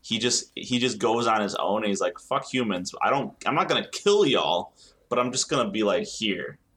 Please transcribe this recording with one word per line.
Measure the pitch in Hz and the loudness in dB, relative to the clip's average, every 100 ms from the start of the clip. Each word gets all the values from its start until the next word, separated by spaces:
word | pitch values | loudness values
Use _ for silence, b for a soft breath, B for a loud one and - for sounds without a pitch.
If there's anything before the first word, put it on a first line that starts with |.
he | - 113 | -4 0
just, | 120 120 - - | 0 0 -4 -14
he | 107 123 | -4 0
just | 127 104 | 0 0
goes | 113 117 117 | 0 2 2
on | 110 | 2
his | 101 - | 0 -2
own | 87 104 | 0 0
and | 107 | 0
he's | 95 | 0
like, | 90 - | -2 -4
"Fuck | - 135 - | -4 -4 -2
humans. | 135 113 90 95 - | -2 0 -2 -6 -2
I | 101 | 0
don't, | 135 107 - - | 0 -2 -6 -2
I'm | |
not | 147 190 | 0 2
gonna | 202 - | 0 -2
kill | - 202 208 196 | -2 2 4 4
y'all, | 98 78 87 - b b b _ | 4 2 0 -2 b b b _
but | 120 | 0
I'm | 127 | 0
just | 131 - | -2 -2
gonna | 143 110 | 0 0
be, | 107 | 0
like, | 104 107 104 | 2 2 -2
here | - 110 87 - - _ | -4 -4 -2 -6 -14 _